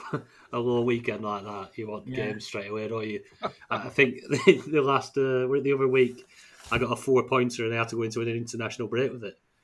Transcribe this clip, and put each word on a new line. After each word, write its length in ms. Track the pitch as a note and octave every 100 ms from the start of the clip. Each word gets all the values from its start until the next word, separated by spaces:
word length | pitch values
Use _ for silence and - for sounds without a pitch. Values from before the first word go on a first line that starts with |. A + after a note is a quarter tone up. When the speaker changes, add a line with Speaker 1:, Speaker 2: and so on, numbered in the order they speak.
| - B2+
Speaker 1:
<laughs> 280 | - - -
a 80 | A#2+
low 220 | A#2+ A#2+
weekend 420 | A#2+ A#2+ A#2 G#2
like 220 | G#2+ G#2 G#2
that, 320 | G2+ F#2+ -
you 100 | G#2+
want 180 | G#2 G#2+
Speaker 2:
Yeah. 200 | C3 -
Speaker 1:
games 180 | G#2+ -
straight 240 | G#2+ G2+
away, 200 | G#2+ G#2+
don't 180 | A2+ G#2+
you? 160 | G2+ -
<laughs> 100 | - - - -
I, 180 | A#2 A#2
I 20 |
think 260 | - C3 -
<laughs> 140 | -
the, 320 | C#3+ G3 E3 D3
the 140 | D3+
last, 360 | C3+ C3+ - C#3
uh, 300 | C3+ B2+ B2+
the 260 | C#3 C#3
other 140 | C#3 C3+
week, 380 | C3 B2 A#2+ - - - - -
I 60 | B2
got 140 | A#2+
a 40 | A#2+
four-pointer 680 | - B2+ - C3 B2 A#2+ A2+
and 80 |
I 40 | A2+
had 120 | A2+
to 60 | A#2
go 60 |
into 180 | A2+ A2+
an 60 | A#2
international 600 | A#2 A#2 A#2 A2 - G#2+
break 220 | A#2 A#2+
with 100 | B2
it. 160 | G2+ - _ _